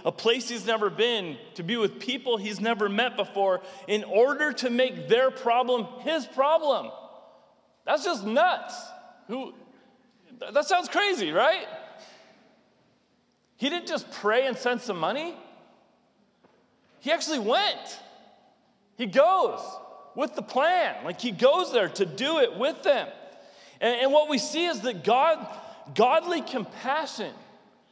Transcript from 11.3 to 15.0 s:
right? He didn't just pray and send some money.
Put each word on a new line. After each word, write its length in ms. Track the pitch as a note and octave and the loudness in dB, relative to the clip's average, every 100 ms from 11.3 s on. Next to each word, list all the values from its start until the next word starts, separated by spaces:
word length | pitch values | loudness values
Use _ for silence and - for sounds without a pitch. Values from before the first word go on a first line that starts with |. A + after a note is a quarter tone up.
right? 340 | E3 C4 F4+ - - - - - - - _ _ _ _ _ _ _ _ _ _ _ _ - | 4 4 2 -2 -14 -16 -20 -20 -20 -20 _ _ _ _ _ _ _ _ _ _ _ _ -6
He 140 | C4+ | -4
didn't 180 | F4 - | -4 -4
just 240 | D4+ - | -6 -8
pray 360 | - G3+ A#3 C4+ | -4 0 2 2
and 100 | A3+ | 0
send 240 | A#3+ B3 | -2 -2
some 180 | - | -4
money. 340 | F3 | -4